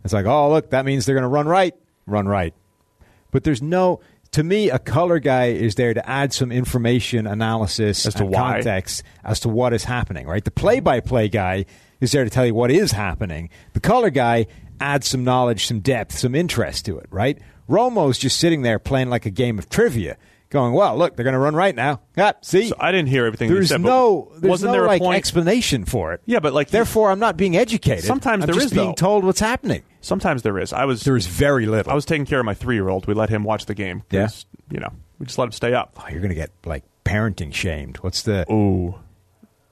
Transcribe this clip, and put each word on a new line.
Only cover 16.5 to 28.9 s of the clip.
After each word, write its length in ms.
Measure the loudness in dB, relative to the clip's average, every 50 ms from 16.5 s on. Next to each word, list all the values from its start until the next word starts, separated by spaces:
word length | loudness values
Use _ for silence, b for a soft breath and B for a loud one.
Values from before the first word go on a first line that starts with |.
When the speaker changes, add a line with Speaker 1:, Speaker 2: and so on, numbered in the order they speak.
| -2 -2 -4 -4 -4 -8 -8
Speaker 1:
to 120 | -8 -8 -10
it, 80 | -10 -8
right? 300 | -4 -2 -2 -2 -2 -4 b b b b b
Romo's 500 | 0 2 2 2 2 2 2 2 2 0 0
just 200 | -2 -2 0 2
sitting 220 | 2 2 2 2
there 180 | 0 0 0 -2
playing 300 | -2 -2 -2 0 0 0
like 160 | -2 -4 -4
a 40 | -4
game 280 | -2 -2 -2 -2 -2 -4
of 100 | -6 -4
trivia, 480 | 0 2 2 2 2 -2 -4 -6 -8 -12 b b b b b b
going, 240 | -2 0 2 2 4
"Well, 240 | 4 2 2 2
look, 180 | 2 0 0 0
they're 100 | -2 -2
gonna 120 | 0 0
run 180 | 2 2 2 2
right 200 | 2 2 0 0
now. 260 | 0 -2 -2 -2 -4 _ _ -2
Ah, 160 | 0 2 2 0 _
see?" 280 | -2 0 2 2 2 0
Speaker 2:
So 60 | -2 -2
I 120 | 0 0
didn't 180 | 2 2 2 2
hear 160 | 2 2 2
everything 220 | 0 0 0 0 2
you 60 | 2
Speaker 1:
There's 140 | 4 2 2
Speaker 2:
said, 140 | 2 2 2
but 60 | 4
Speaker 1:
no, 420 | 4 4 4 4 4 2 -2 -8 -6
there's 120 | 0 2 2
Speaker 2:
wasn't 200 | 2 2 2 2
Speaker 1:
no, 20 | 2
Speaker 2:
there 80 | 2 4
a 20 |
Speaker 1:
like, 140 | 4 4 4
Speaker 2:
point 160 | 2 2 2
Speaker 1:
explanation 680 | 0 0 0 0 0 2 2 2 2 2 0 -2 -2 -2
for 280 | -2 -2 -2 -2 -4 -6
it. 80 | -6 _
Speaker 2:
Yeah, 140 | -2 0 2
but, 140 | 2 2 2
like, 160 | 0 0 2
Speaker 1:
Therefore, 420 | 2 2 2 2 2 2 4 4
I'm 80 | 4 2
not 180 | 2 0 0
being 180 | 0 0 2 2
educated. 500 | 2 2 2 0 0 0 0 0 0 0
Speaker 2:
Sometimes 380 | -2 -2 0 0 0 0 0 2
Speaker 1:
I'm 40 |
Speaker 2:
there 80 | 2 2
Speaker 1:
just 120 | 2 2
Speaker 2:
is, 60 | 2 2
Speaker 1:
being 140 | 0 0
Speaker 2:
though. 60 | 0